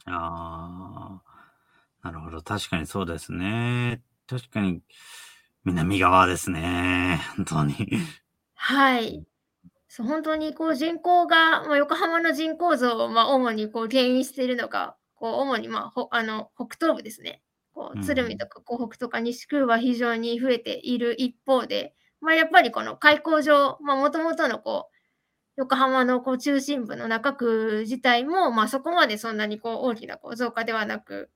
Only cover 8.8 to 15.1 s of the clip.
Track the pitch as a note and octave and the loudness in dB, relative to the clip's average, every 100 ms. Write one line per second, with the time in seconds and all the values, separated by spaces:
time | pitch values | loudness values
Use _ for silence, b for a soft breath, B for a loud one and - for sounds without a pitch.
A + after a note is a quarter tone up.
8.8 | C4+ B3+ A3 D#3 D#3+ _ _ _ F3 _ | 4 4 -2 -8 -14 _ _ _ -20 _
9.8 | _ - A3+ D#4 D#4 D#4 D#4 - D#4+ C#4 | _ -8 -4 -2 -2 -2 -4 -4 -2 0
10.8 | D#4 E4 F4 F4+ F4 E4 D#4+ E4 D4+ C#4+ | -2 -2 4 4 6 4 4 2 2 2
11.8 | D4 E4 F4 E4 E4 C#4 D#4+ D#4+ F4 D4 | 2 0 0 2 0 0 -2 -2 2 2
12.8 | B3 A3+ A#3 A3+ A3+ C4+ B3 A3 G#3+ A#3 | 2 0 0 2 4 4 2 -2 -4 -4
13.8 | A3+ C4 B3 B3+ C4 - B3+ B3 A3 G2+ | 0 2 4 2 0 -2 -2 -2 -4 -4
14.8 | F2+ - _ | -6 -8 _